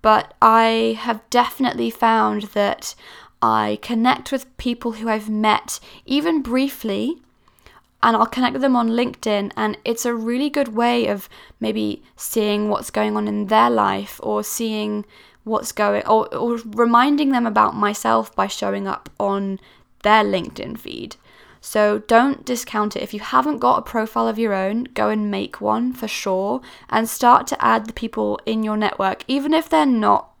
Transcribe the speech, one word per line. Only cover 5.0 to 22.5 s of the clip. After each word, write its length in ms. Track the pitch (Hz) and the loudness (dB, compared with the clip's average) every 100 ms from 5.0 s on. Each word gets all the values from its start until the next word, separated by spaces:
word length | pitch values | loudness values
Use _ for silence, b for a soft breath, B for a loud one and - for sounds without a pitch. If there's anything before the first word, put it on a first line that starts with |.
| 226 | -4
I've 200 | 214 214 | -2 -2
met, 500 | 214 214 - - - B B - | 0 2 2 0 -12 B B -4
even 360 | 277 320 320 | -2 0 0
briefly, 800 | 240 254 277 - 220 196 233 339 _ _ b b b b _ _ | 0 0 0 -4 -6 -4 -4 -6 _ _ b b b b _ _
and 140 | 233 220 | 2 4
I'll 100 | 233 | 2
connect 280 | 254 254 | 2 0
with 80 | 262 | 2
them 140 | 269 247 | 2 2
on 140 | 226 | 2
LinkedIn, 640 | 233 247 - 220 208 196 - | 0 -2 -2 -2 0 -2 -2
and 220 | 214 - - | -4 -2 -4
it's 200 | 226 240 | -2 -2
a 100 | 233 | -2
really 340 | 220 247 285 | -2 -2 0
good 200 | 294 277 | 0 -2
way 380 | 214 240 240 214 | 2 2 2 0
of 220 | 202 - B B - | -2 -8 B B -6
maybe 420 | 220 214 208 196 b - | -4 -2 -4 -6 b -14
seeing 540 | - 226 208 208 208 | -4 -2 0 0 0
what's 200 | 202 - | -2 -2
going 260 | - 214 214 | -2 -2 -2
on 120 | 208 | -2
in 200 | 208 196 | -4 2
their 220 | 220 233 | 4 4
life, 500 | 226 202 196 202 - | 4 0 0 -6 -8
or 200 | - 208 | -4 -4
seeing 600 | 208 - 226 214 214 208 202 b b b | -4 -6 -4 -4 -4 -6 -8 b b b
what's 280 | 214 214 226 | -6 -4 -4
going, 340 | - 208 202 - | -2 0 0 2
or, 260 | 220 - | 2 2
or 260 | - 240 233 233 | -4 -2 -4 -6
reminding 680 | 214 233 233 269 294 285 | 0 4 4 4 2 2
them 140 | 254 226 | 2 2
about 300 | 214 214 208 | 2 2 2
myself 600 | 208 208 226 226 220 - | -2 0 0 0 0 -4
by 120 | 196 | -4
showing 400 | - 202 202 196 | -2 -4 -4 -6
up 220 | - - _ | -8 -10 _
on 400 | 202 196 196 190 b b b _ | -4 -2 -4 -8 b b b _
their 200 | 208 220 | 2 4
LinkedIn 540 | 208 185 - - - - | 4 -2 -4 -10 -12 -12
feed. 360 | - - - - b b b b | -12 -14 -14 -18 b b b b
So 400 | - 220 208 208 | -4 2 2 2
don't 460 | 214 226 269 - | 4 4 4 0
discount 500 | - | -6